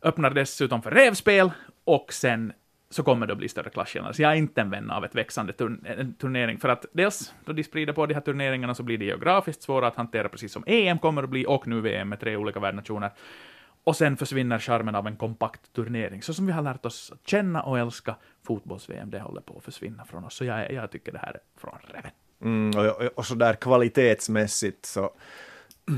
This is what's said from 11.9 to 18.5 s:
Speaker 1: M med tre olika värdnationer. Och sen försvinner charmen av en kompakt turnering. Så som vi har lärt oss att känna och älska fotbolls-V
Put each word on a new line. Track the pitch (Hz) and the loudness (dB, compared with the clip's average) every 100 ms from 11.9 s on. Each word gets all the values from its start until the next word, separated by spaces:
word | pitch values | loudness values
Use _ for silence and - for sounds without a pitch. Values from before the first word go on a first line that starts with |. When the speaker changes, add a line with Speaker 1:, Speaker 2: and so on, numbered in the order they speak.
| 101 | -2
Speaker 1:
M | 101 | -4
med | 104 | -6
tre | 113 107 | -4 -2
olika | 107 101 | -4 -2
värdnationer. | 98 98 - 104 101 - - - - - - _ | -2 -4 -6 -4 -6 -8 -20 -20 -20 -20 -20 _
Och | - 151 | 0 2
sen | 156 135 | 2 2
försvinner | 139 135 123 113 | -2 -2 0 0
charmen | - 117 110 | 0 0 0
av | 104 107 | -2 -4
en | 110 | -4
kompakt | 113 113 110 - _ | -6 -2 -4 -4 _
turnering. | - 113 117 104 95 | -6 -4 -2 -4 -6
Så | 160 | -8
som | 160 190 | -2 -2
vi | |
har | 165 | 0
lärt | 147 127 117 | -2 -4 -8
oss | - - | -10 -16
att | - - | -16 0
känna | 202 190 165 | 0 2 -2
och | - 127 | 0 0
älska | 117 - - 104 _ _ | -2 -4 -10 -10 _ _
fotbolls-V | - | -6